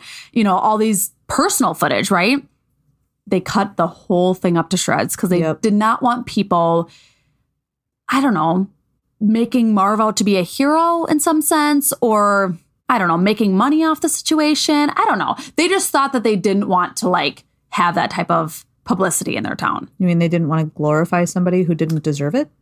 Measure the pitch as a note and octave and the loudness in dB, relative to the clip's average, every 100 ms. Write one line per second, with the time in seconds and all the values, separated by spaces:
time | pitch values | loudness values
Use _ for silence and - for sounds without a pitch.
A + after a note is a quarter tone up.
0 | - - - - G#3 F#3 - G#3+ A3 G#3 | -6 -20 -6 0 2 2 0 0 0 0
1 | - _ - - E4+ - G#3 D#3+ D3+ G#2 | -4 _ -8 0 0 2 -2 0 0 0
2 | - F#3+ F#3+ C#4+ - _ _ _ _ _ | 0 2 2 0 -4 _ _ _ _ _
3 | _ _ - F#3+ F3+ A#3 C4 - E3+ - | _ _ -4 -4 -2 -2 -2 -2 -4 -4
4 | - F3 F3+ F#3 F#3 E3+ E3 F#3 - B2 | -2 0 2 0 0 0 0 -2 -2 -2
5 | - - F#3 F3+ D#3+ D#3 A3+ G#3 A3 A#3+ | -2 -4 -2 0 0 -2 0 2 0 0
6 | B3 A#3+ - - G3 F3 E3+ E3+ E3+ - | -2 -2 -4 -4 0 2 2 0 -2 -10
7 | _ _ _ _ _ _ _ _ _ _ | _ _ _ _ _ _ _ _ _ _
8 | - C4 C4+ F#3+ D#3+ F3+ G3 _ _ _ | -4 0 2 2 0 0 -2 _ _ _
9 | _ - G#3+ A3 A#3 B3+ A3+ G#3 G3 G#3+ | _ -4 0 2 2 2 2 2 2 2
10 | A3 G#3+ G3+ F#3+ F3 - C#4 D#4 E4+ E4+ | 0 2 2 2 0 0 2 2 2 0
11 | E4 D4+ E4+ D#4 D4+ D#4+ D4 D4 C#4 - | 0 0 2 0 2 2 2 2 0 0
12 | A#3+ G#3+ G#3 G3+ G3 E3+ _ _ - A#3 | 0 2 2 2 0 -4 _ _ -2 0
13 | F3+ E3 F#3+ G#3+ G#3+ F#3+ B3+ D#4 D#4+ D#4 | 2 2 0 2 0 2 2 2 0 0
14 | E4 - - D#4 D4+ D4 - D4 D4 - | -4 -4 -2 0 2 0 0 0 0 0
15 | A4 G#3+ C#3+ - - - E4 F#4+ - D4 | 0 0 -2 -6 -8 -2 0 0 0 -2
16 | C4+ C4 A3 G#3+ G3+ G3 G3+ F3+ F3 - | 0 0 0 0 0 0 0 0 -2 -4
17 | F3+ F3+ D3+ - _ _ _ - F3 E3+ | -2 0 -2 -6 _ _ _ -2 0 0
18 | D3+ - F3 E3+ D#3+ - - _ - F#3+ | -2 -4 -2 -2 -2 -8 -20 _ -6 -2
19 | F#3 E3 - - - - - - - - | -2 -2 -4 -6 -6 -4 -4 -4 -8 -2
20 | F3+ E3+ E3+ E3+ D#3+ D#3+ D#3 - D3+ D3+ | 0 2 2 0 0 0 -2 -2 0 0
21 | E3+ F3 F3 F#3 F3+ F3+ F3 E3 D#3+ D#3+ | 0 0 -2 0 0 0 0 0 -2 -2
22 | D#3 C#3+ C#3+ A3+ D4+ _ | -2 -4 -2 -2 -4 _